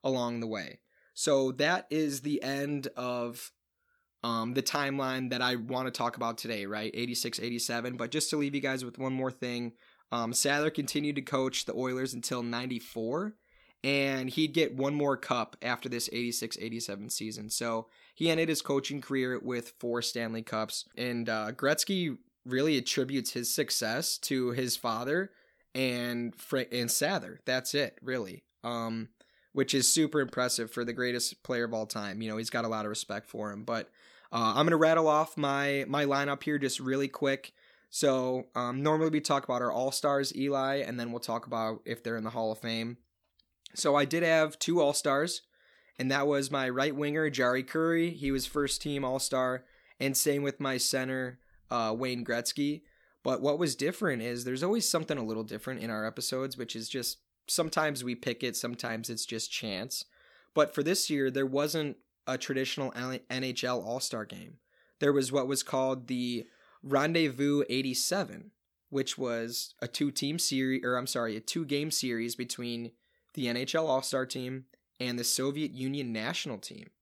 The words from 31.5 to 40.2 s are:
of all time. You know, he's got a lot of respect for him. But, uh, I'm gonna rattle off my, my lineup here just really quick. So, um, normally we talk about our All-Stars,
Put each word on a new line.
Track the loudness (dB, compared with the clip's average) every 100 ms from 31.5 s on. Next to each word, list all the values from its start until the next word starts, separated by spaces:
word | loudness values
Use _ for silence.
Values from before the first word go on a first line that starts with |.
| -2
of | 0
all | -2 -4
time. | -4 -6 -6
You | -4
know, | -4
he's | -2
got | -2 -2
a |
lot | -2 -2
of |
respect | -4 -6 -8 -8
for | -8 -6
him. | -6
But, | -4 -4 -4 _ -20 -20 -8
uh, | 0 2 4
I'm | 6
gonna | 8
rattle | 8 8 6
off | 6 4 0
my, | 0 2 2 0 0
my | 2 2
lineup | 2 2 0
here | 0 2
just | 2 0
really | 0 0 0
quick. | 0 0 0 -4 _ _ _ _
So, | 2 4 4 2 0 -2 -4
um, | -2 2
normally | 4 4 4
we | 2
talk | 2 0 2
about | 0
our | 2
All-Stars, | 2 0 2 2 2